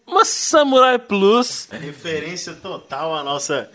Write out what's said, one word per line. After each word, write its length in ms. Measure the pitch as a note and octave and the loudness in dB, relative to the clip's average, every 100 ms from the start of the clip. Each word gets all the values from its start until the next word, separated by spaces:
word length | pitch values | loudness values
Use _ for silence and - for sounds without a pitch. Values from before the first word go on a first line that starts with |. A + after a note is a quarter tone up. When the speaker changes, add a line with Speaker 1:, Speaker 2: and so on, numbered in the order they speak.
| - | -2
Speaker 1:
uma 200 | F#4 A4 | 2 2
Samurai 760 | - - D#4+ C#4 C4 B3+ B3 | 0 0 2 4 6 6 4
Plus. 680 | - G3+ G3 A#3+ B3 - - | 0 2 4 4 2 -6 -12
Speaker 2:
É 60 | - | -14
referência 760 | D#3+ C#3+ E3+ D#3 E3 F3 F3 | -14 -12 -8 -8 -8 -10 -12
total 600 | D#3+ F#3+ D3 - C3+ D#3+ D#3 | -14 -14 -14 -10 -8 -4 -4
à 80 | |
nossa 460 | C#3+ C#3+ D3+ C#3 G#2+ | -4 -4 -2 -4 -6